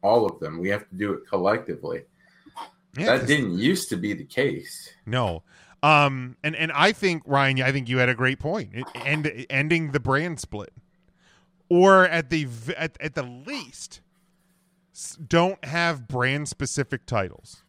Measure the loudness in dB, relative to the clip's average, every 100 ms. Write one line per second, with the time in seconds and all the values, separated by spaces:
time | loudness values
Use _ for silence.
0 | 4 4 2 -2 -10 -4 -2 -2 -4 -6
1 | -4 -4 -4 0 2 0 -2 -8 -8 -10
2 | -10 _ _ _ -20 -18 -18 _ _ -4
3 | 2 2 4 2 2 0 2 0 -2 -4
4 | -4 -6 -6 -2 -2 -2 -12 -16 -18 -18
5 | -6 -2 -2 -4 _ _ _ _ 4 4
6 | 4 0 -10 -8 -8 -4 -4 2 2 2
7 | -2 -2 0 2 2 2 0 -2 -2 0
8 | 0 2 0 -2 -4 -6 -6 -12 -12 -8
9 | -4 -2 -4 -6 -6 -2 2 0 0 -2
10 | 0 -2 -2 -8 -10 -12 -12 -18 _ _
11 | _ _ _ _ _ _ _ 6 10 10
12 | 8 2 0 -2 -2 -8 -8 -6 -6 _
13 | -8 -8 -10 -12 -12 -12 -12 -18 -20 -20
14 | _ _ _ _ _ _ _ _ _ -16
15 | -16 -14 2 4 4 0 -6 0 0 -2
16 | -6 -2 0 0 -4 -6 -6 -4 -4 -4
17 | -4 -2 -2 -8 -20 -20